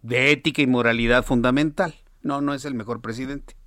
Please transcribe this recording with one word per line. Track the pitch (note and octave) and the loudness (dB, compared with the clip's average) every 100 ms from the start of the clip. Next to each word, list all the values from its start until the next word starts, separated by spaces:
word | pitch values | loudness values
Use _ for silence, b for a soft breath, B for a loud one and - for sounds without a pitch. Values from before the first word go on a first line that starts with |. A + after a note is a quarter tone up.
de | A2+ B2 C3+ | -2 2 4
ética | D3 D#3+ D3 | 2 0 0
y | C3+ | 2
moralidad | B2 A#2 A#2 A#2 B2 | 4 2 2 4 2
fundamental. | B2 B2+ B2 C3 D3+ D3 F3+ - _ _ | 2 0 2 2 0 -2 -4 -6 _ _
No, | - C#3+ | -6 -4
no | C#3+ | -4
es | C#3 | -6
el | C#3+ | -8
mejor | B2+ G#2+ A2+ | -8 -8 -8
presidente. | A2 A2+ C3 C#3+ - - | -8 -8 -8 -10 -14 -20